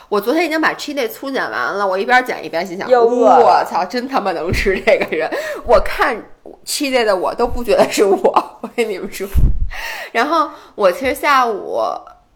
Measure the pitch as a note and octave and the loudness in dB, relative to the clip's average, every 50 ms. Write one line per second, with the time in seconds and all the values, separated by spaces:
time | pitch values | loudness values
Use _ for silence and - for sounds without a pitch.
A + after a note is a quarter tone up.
0 | - - G3+ G3+ G3+ A#3+ D4 E4+ F4 D4+ D#4 D#4+ D#4 F3 D#3 - - D4 C#4+ C#4+ | -8 -2 -2 -2 0 0 0 0 0 0 -2 0 0 -2 -2 -4 -10 -8 -6 -4
1 | A#3 A3 A3 - C#4 C4+ C4 G#3 E3 B2 G#2+ A#2 A#2+ C3+ F3 G3+ G3+ F#3+ F#3 G3 | -4 -6 -6 -8 -10 -6 -4 -4 -4 -4 -4 -4 -4 -4 -2 -2 -2 -2 -2 -2
2 | A3+ A#3+ B3 B3+ B3+ A#3 - - D3+ D3+ D#3+ E3 F3+ F#3+ E3+ G3 - B3 B3+ A#3+ | 0 2 2 2 2 0 -8 -8 -8 -6 -4 -6 -6 -6 -8 -6 2 4 4 6
3 | A#3 A#3 B3 B3 A#3 G#3 F3+ B3 A#3 F#3+ E3+ D3 - - A#3 E3 F#3 F#3 - B3 | 6 4 4 4 6 6 6 8 8 6 6 4 2 0 -2 -4 -4 -2 -4 -6
4 | A#3+ C4 C4+ - G3+ F#3+ E3+ D#3 D#3 F#3 - - - G3+ F#3+ A3+ - A3+ F#3+ - | -6 -2 -4 -2 -2 -2 -4 -4 -4 -4 -2 -2 0 0 -2 0 2 2 2 2
5 | - - F#3+ D#3 D#3 - - C#5 - - C#5+ F4+ - - G#3+ - - - - - | 2 -4 -4 -4 -4 -4 -4 -6 -6 -6 -8 -6 0 2 4 4 4 0 0 0
6 | F#4+ D4 A#3 F#3 - - - _ - - - _ - - - - D4 C4+ B3+ B3 | 0 0 -2 -4 -10 -16 -20 _ -20 -20 -20 _ -10 -8 -6 -4 -2 0 0 2
7 | A3+ G#3+ F#3+ F3+ - - - - A#3+ A#3+ - A#3+ A#3+ G#3 F#3 - A3+ - - - | 2 2 2 0 0 -4 -2 -2 -2 -2 -2 -4 0 0 4 4 4 2 2 0
8 | G#3 G3 G3 G3+ - - - - - - - - - G#3 - B3 A3+ A3 F#3+ F3+ | 2 2 2 2 2 2 2 2 -2 -2 -14 -16 -14 -10 -4 -4 -4 -4 -4 -8
9 | F#3+ G#3 - - F#3+ - - - - - - - - - - - - - - - | -8 -10 -10 -10 -8 0 2 4 4 4 4 2 0 -4 -4 -8 -10 -10 -12 -12
10 | - - - A#3 A#3+ D4 E4+ D#4+ D4 D4+ - - - - - - G3+ F3+ F3 - | -12 -4 -2 -2 0 2 0 0 0 -2 -6 -18 -20 -16 -4 0 2 2 2 2
11 | C4+ B3+ D4 - E4+ D4 C#4 C4 B3 A#3 G#3 F3+ - D#2 F#2 A2+ G#2+ E2 - - | -4 -4 -4 -2 0 2 4 4 2 0 -2 -6 -6 -6 -4 -2 -2 -2 -4 -8
12 | - - - _ _ _ _ | -12 -18 -20 _ _ _ _